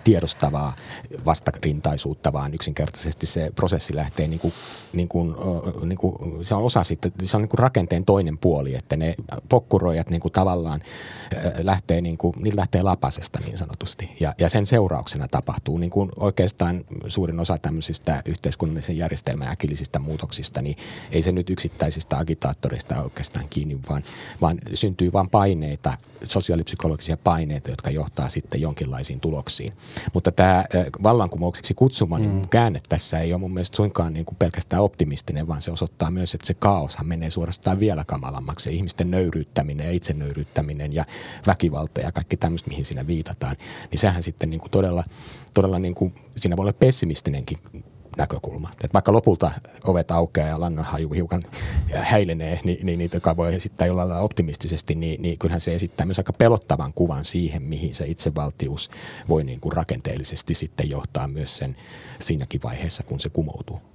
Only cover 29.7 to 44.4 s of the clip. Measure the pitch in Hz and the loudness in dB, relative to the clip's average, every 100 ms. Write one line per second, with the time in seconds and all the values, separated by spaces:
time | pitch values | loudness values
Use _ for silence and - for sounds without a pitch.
29.7 | - - - - 92 90 - 92 92 90 | -12 -12 -8 -2 2 2 6 8 6 4
30.7 | 90 76 - 104 120 92 82 87 - - | 0 0 2 4 6 2 0 -2 -2 -4
31.7 | - 131 - 92 82 107 95 95 120 117 | 4 4 6 0 2 2 0 4 4 4
32.7 | - - 80 - 80 85 87 92 92 90 | 0 -2 -2 0 0 0 0 -2 -2 -2
33.7 | - 104 - 82 80 82 - 87 - - | 0 2 2 0 -2 -6 0 0 0 -2
34.7 | 90 101 - 78 69 - 73 80 73 - | 4 4 4 0 0 -4 -4 -2 -4 -4
35.7 | 82 85 - 80 92 87 - - 87 104 | -4 -4 0 0 0 -2 -2 -4 4 4
36.7 | 98 71 - 76 82 80 87 82 90 - | 4 0 -4 -4 -2 -2 -2 -2 0 0
37.7 | 95 107 80 80 67 67 69 131 78 - | 4 4 2 -2 -4 -6 -8 -6 -6 -4
38.7 | 82 92 - 90 92 90 78 73 - 73 | -2 -4 -2 0 2 2 0 -2 -2 -2
39.7 | 71 80 87 - 76 71 73 73 - 76 | -4 -2 -2 -2 -4 -4 -6 -2 -2 -2
40.7 | 73 73 76 - - - - - 92 85 | -4 -4 -4 -4 -8 -14 -2 0 2 2
41.7 | 71 78 - 64 - - - 82 82 - | 0 -4 -4 -2 -4 -2 0 0 -2 -4
42.7 | 71 69 65 71 82 78 - 65 69 - | -6 -6 -6 -2 -2 -4 -6 -6 -6 -10
43.7 | - - - 101 87 85 - | -16 -4 2 4 2 -2 -2